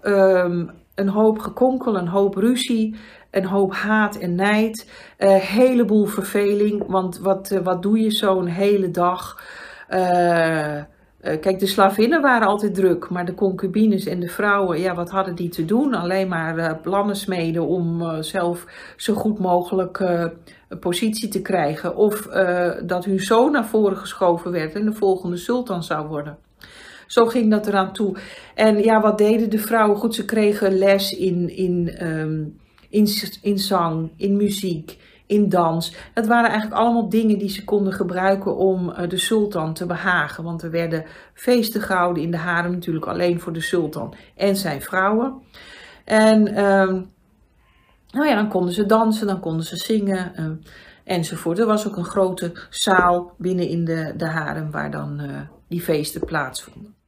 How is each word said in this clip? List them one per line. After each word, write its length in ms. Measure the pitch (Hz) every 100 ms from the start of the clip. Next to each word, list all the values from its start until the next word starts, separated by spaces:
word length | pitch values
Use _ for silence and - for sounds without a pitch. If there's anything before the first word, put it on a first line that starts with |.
ehm, 640 | - 196 190 185 175 175 170 - _
een 140 | - 196
hoop 300 | 202 220 214
gekonkel, 580 | - - 254 262 247 196
een 120 | 170
hoop 260 | 196 196
ruzie, 600 | 196 226 247 - 226 220 220 - - _
een 140 | 196
hoop 300 | 185 202 190
haat 420 | - 208 220 208 208
en 180 | 180
nijd, 560 | 175 196 214 220 220 - - - _
een 220 | 196 196
heleboel 680 | 190 208 262 247 208 214 202
verveling. 800 | - 190 202 202 202 208 208 196
Want 320 | 190 185 -
wat, 320 | 190 190 -
eh, 100 | 190
wat 220 | 180 180
doe 180 | 196 220
je 100 | 220
zo'n 360 | 214 202 190 175
hele 440 | 175 202 202 185
dag? 540 | 175 175 180 - - - - - - -
Eh, 920 | 185 180 175 175 170 165 160 151 147 147 _ _ _ -
eh, 140 | 156
kijk, 180 | 190 190
de 80 | 196
slavinnen 560 | - 196 202 233 330
waren 240 | 277 240 208
altijd 280 | 208 208
druk, 340 | 180 185 170 -
maar 160 | 180
de 100 | 175
concubines 720 | 175 196 180 190 208 220 190 170
en 140 | 175
de 80 | 175
vrouwen, 520 | - 208 202 190 160
ja, 140 | 185
wat 160 | 175 170
hadden 240 | 196 190
die 140 | 170 170
te 160 | 175
doen? 300 | 165 220 285
Alleen 340 | 202 175 190 190
maar, 300 | 170 160 160
eh, 140 | 165 160
plannen 340 | 160 196 208 196
smeden 500 | - 185 165 165 147
om, 360 | 180 170 165
eh, 140 | 170 160
zelf 440 | 156 196 175 175 - - - -
zo 180 | -
goed 240 | 208 220 208
mogelijk, 640 | 185 175 180 190 180 -
eh, 240 | 185 170 170 170 - - _
een 100 | 180
positie 500 | 180 175 226 214 226
te 140 | 190
krijgen. 540 | - 185 147 156 180 175
Of, 300 | 208 208 -
eh, 440 | - 185 180 175 -
dat 220 | 175 180
hun 160 | 185 190
zoon 320 | 196 226 269
naar 140 | 294 220
voren 300 | 220 202 190
geschoven 540 | - - 180 170 180
werd 240 | 175 156
en 100 | 202
de 80 | 214
volgende 440 | 214 196 190 175 175
sultan 460 | - 247 247 175
zou 260 | 160 151 151
worden. 300 | 151 147 147 _ _ - - - - -
Zo 200 | - 226
ging 240 | 247 214
dat 160 | 214 208
eraan 260 | 202 190
toe. 240 | - 202 190 - - -
En 280 | - 220 208
ja, 180 | 220 220
wat 180 | 214 208
deden 320 | 208 226 226
de 80 | 214
vrouwen? 380 | - 226 214 208
Goed, 180 | 233
ze 100 | -
kregen 540 | - 220 208 208 196 190
les 340 | 196 196 196
in, 440 | - 185 175 175 -
in, 320 | 185 175 170
ehm, 560 | - 170 156 156 156 151 - _ _ _
in 160 | 214 208
s-, 320 | - - -
in 160 | 208 196
zang, 520 | 196 190 170 160 160 -
in 200 | 202 202
muziek, 640 | 208 202 185 160 - - _ _ _
in 220 | 208 202
dans. 460 | 180 165 165 170 - -
Dat 120 | - 214
waren 240 | 240 233
eigenlijk 300 | 214 214 -
allemaal 280 | 233 233 190
dingen 300 | 220 220 202
die 100 | 202
ze 160 | -
konden 280 | - 208 196
gebruiken 640 | 190 180 180 190 196 196 -
om, 340 | 190 185 180
eh, 180 | - 175
de 100 | 185
sultan 560 | - 220 208 180 160
te 120 | 160 175
behagen. 580 | 170 196 180 147 -
Want 180 | 165 170
er 80 | 165
werden 340 | 170 165 160 156 - -
feesten 460 | - - 247 214 208
gehouden 420 | - 185 175 170
in 80 | 165
de 60 | 170
harem, 360 | 170 170 175
natuurlijk 340 | 180 175 160 -
alleen 340 | 170 175 175
voor 120 | -
de 80 | 165
sultan 540 | - 180 151 151 113 - - -
en 200 | 196 196
zijn 260 | 180 139
vrouwen. 600 | - 185 190 220 262 262 _ - - - - -
En, 420 | - 214 220 220 208
ehm, 540 | 208 202 196 190 190 185 _ _ _ _ _ _ _ _ _ _
nou 160 | 254 302
ja, 80 |
dan 140 | 220 214
konden 260 | 185 175
ze 120 | 175 202
dansen, 400 | 220 220 214 208
dan 140 | 185
konden 260 | 170 160 160
ze 100 | 170
zingen, 580 | - 220 202 190 175
eh, 120 | - 160 160 - - - _
enzovoort. 540 | - 180 160 160 170 175
Er 80 | 226
was 220 | 208 208
ook 80 | -
een 80 |
grote 480 | 175 208 185 185 170 - -
zaal 640 | - - 185 180 180 175 -
binnen 300 | 180 185 175
in 160 | 170
de, 300 | 165 165 156 -
de 100 | 165
harem 440 | 160 147 156 156
waar 200 | 151 147
dan, 300 | 151 147 143
eh, 200 | 143 139 143 - _
die 120 | 170
feesten 440 | 175 156 147 160
plaatsvonden. 720 | - 160 139 - - - 208 _